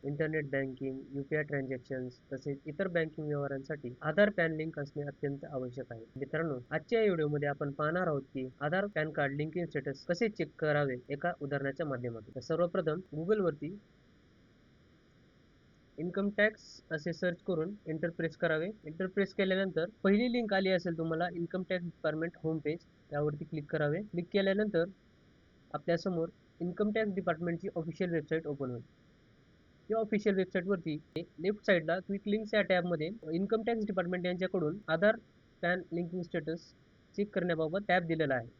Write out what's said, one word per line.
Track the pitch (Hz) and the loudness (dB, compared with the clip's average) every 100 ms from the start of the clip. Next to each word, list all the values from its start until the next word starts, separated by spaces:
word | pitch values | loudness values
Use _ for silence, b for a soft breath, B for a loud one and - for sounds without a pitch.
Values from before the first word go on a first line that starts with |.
| 139 | -6
इंटरनेट | 143 156 156 147 | -2 0 0 -2
बँकिंग, | 139 135 131 135 131 - | -2 -2 -4 -6 -6 -8
यूपीआय | 139 139 151 | -8 -2 -2
ट्रान्झॅक्शन्स | 151 143 131 127 123 131 127 123 - | 0 -2 -2 -6 -6 -6 -6 -10 -10
तसेच | 135 151 139 - | -8 -6 -8 -8
इतर | 147 190 | -4 -2
बँकिंग | 170 160 151 151 | 0 -2 -4 -4
व्यवहारांसाठी | 147 139 135 139 151 123 123 | -2 -2 -4 -6 -8 -8 -6
आधार | 147 160 208 | -2 4 4
पॅन | 202 165 | 4 0
लिंक | 156 160 156 | 0 -4 -4
असणे | 143 - | -8 -6
अत्यंत | 143 139 143 139 - | -8 -4 -4 -4 -6
आवश्यक | 139 127 123 123 | -6 -6 -8 -10
आहे. | 113 113 135 | -12 -12 -10
मित्रांनो, | 135 156 165 131 123 | -4 -2 -2 -4 -4
आजच्या | 156 156 226 | -6 0 4
या | 220 | 4
व्हिडिओमध्ये | 175 151 147 143 | 4 2 2 0
आपण | 143 147 | 0 -4
पाहणार | 139 151 175 170 | 0 0 2 2
आहोत | 143 | 0
की | 135 135 127 - | -2 -6 -6 -4
आधार | 147 180 202 | 0 0 0
पॅन | 180 156 | -2 -2
कार्ड | 156 143 | 0 0
लिंकिंग | 139 156 165 165 | 0 -2 -2 -2
स्टेटस | 151 143 135 - | -2 -4 -6 -2
कसे | 170 233 | 0 0
चेक | 214 156 - | 0 -6 0
करावे | 156 147 143 127 - | 2 4 2 -2 -6
एका | 143 175 175 | -4 -2 -4
उदाहरणाच्या | 143 143 139 139 156 | -2 -2 -2 -2 -4
माध्यमातून. | 127 123 113 110 - | -2 -4 -6 -10 -14
तर | |
सर्वप्रथम | 123 160 175 190 160 160 190 147 | -2 2 2 2 0 -2 -4 -6
Google-वरती | 165 214 180 151 147 208 - - - - - - - _ - - - - _ - - _ - - - - - - | 0 2 2 0 -6 -8 -16 -20 -20 -20 -20 -20 -20 _ -20 -20 -20 -20 _ -20 -20 _ -20 -20 -20 -20 -20 -6
इन्कम | 170 196 202 | -4 0 0
टॅक्स | 208 208 214 - - - | 4 4 4 -18 -20 -6
असे | 160 165 | -4 -2
सर्च | 165 180 175 | 0 0 -2
करून | - 170 160 208 - | -2 0 0 -4 -6
एंटर | 160 165 | -2 -2
प्रेस | 165 165 160 | -2 -4 0
करावे. | 170 156 175 214 151 | 0 2 0 -6 -12
एंटर | 160 185 | -6 -4
प्रेस | 196 196 | 0 -2
केल्यानंतर | - 190 185 190 160 170 - | 0 2 2 2 0 -4 0
पहिली | 190 202 247 | 4 6 4
लिंक | 240 220 | 2 2
आली | 190 190 | 2 4
असेल | 185 175 165 | 2 2 -2
तुम्हाला | 165 160 175 | 0 0 0
इन्कम | 170 170 185 185 | -2 -2 -2 -2
टॅक्स | 185 175 | -2 -4
डिपार्टमेंट | - 156 156 170 - | -2 -2 0 -2 -2
होम | 156 160 | -2 0
पेज, | 147 165 - _ - | -2 -4 -6 _ -6
त्यावरती | 147 147 147 | 0 0 0
क्लिक | 156 156 147 | -6 -6 -4
करावे. | 156 147 160 | 0 2 0
क्लिक | 208 175 175 | -2 -4 0
केल्यानंतर | 202 196 196 214 175 175 190 - _ - - - - - | 2 4 4 2 2 0 -2 -20 _ -20 -20 -20 -20 -10
आपल्यासमोर | 147 160 170 196 175 170 - _ _ | -8 0 2 2 0 -2 -6 _ _
इन्कम | 175 175 214 | -6 0 0
टॅक्स | 214 214 | 2 0
डिपार्टमेंटची | 185 180 160 175 170 196 - | 0 0 0 0 -2 -4 -4
ऑफिशियल | 160 165 180 | -6 -2 0
वेबसाइट | 165 156 160 156 | 0 0 -2 -2
ओपन | 143 131 | -4 -4
होईल. | 123 - - - - - - - - - - - | -4 -10 -20 -20 -20 -20 -20 -20 -20 -20 -20 -4
या | 220 | -2
ऑफिशियल | 214 214 208 190 | 2 2 2 2
वेबसाइटवरती | 185 185 180 196 165 151 - - | 2 0 0 0 0 -6 -6 -10
लेफ्ट | 175 - 175 208 - | -10 -4 -2 0 4
साइडला | 180 160 180 | 4 4 -2
क्विक | - 196 208 | -2 -4 0
लिंक्स | 208 214 | 0 2
या | 214 | 2
टॅबमध्ये | 196 185 175 170 156 226 - | 4 4 4 0 0 -4 -4
इन्कम | 170 196 226 | -2 2 2
टॅक्स | 226 233 214 | 2 0 0
डिपार्टमेंट | 190 175 180 180 | 0 0 0 0
यांच्याकडून | 180 180 190 151 190 - | 0 0 0 0 -2 -2
आधार | 160 202 226 - - - _ | 4 4 2 -4 -20 -20 _
पॅन | 170 180 175 | 0 0 -2
लिंकिंग | 170 175 180 | -4 -4 -4
स्टेटस | 175 170 156 165 - - - - _ - | -4 -4 -4 -6 -8 -20 -20 -20 _ -4
चेक | 208 196 | -2 0
करण्याबाबत | 175 160 160 185 208 | 0 2 2 0 2
टॅब | 185 | 2
दिलेला | 170 165 151 131 | 2 0 2 0
आहे. | 120 | -2